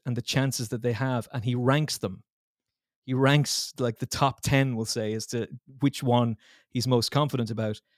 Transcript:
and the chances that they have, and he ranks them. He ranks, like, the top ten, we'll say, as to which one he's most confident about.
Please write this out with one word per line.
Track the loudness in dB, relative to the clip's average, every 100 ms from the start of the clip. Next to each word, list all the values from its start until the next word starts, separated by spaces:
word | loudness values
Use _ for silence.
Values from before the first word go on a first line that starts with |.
and | -4
the | -6
chances | -2 0 0 -2 -4
that | -2
they | -2
have, | 0 0 -2 -4
and | -6
he | -2
ranks | 0 2 2 2 -4
them. | -6 -8 _ _ _ _ _ _ _ _ -4
He |
ranks, | 2 4 4 2 -2 -6 -4
like, | -2 -2
the |
top | -6 0 0 0
ten, | 2 2 2 0
we'll |
say, | -4 -2 -2
as | -4 -4
to | -6 -6 -10 _ 0
which | 0 0
one | 2 2 2 -2 _ _ _
he's | -4 2
most | 2 2
confident | 0 0 0 -4
about. | -2 -4 -6 _